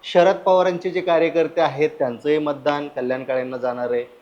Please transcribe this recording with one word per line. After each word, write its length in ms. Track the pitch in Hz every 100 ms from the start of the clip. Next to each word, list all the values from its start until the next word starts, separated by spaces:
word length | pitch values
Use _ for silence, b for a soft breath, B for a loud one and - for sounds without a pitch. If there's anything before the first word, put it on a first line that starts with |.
शरद 320 | - 185 175 190
पवारांचे 540 | 196 185 180 175 185
जे 100 | 180
कार्यकर्ते 600 | 170 165 165 160 160 -
आहेत, 300 | 160 139 151 -
त्यांचंही 400 | 131 117 147 151
मतदान 500 | 151 139 139 147 147
कल्याण 360 | 135 123 127
काळेंना 320 | 131 131 127 127
जाणार 340 | 123 123 123
आहे. 140 | 120 123 -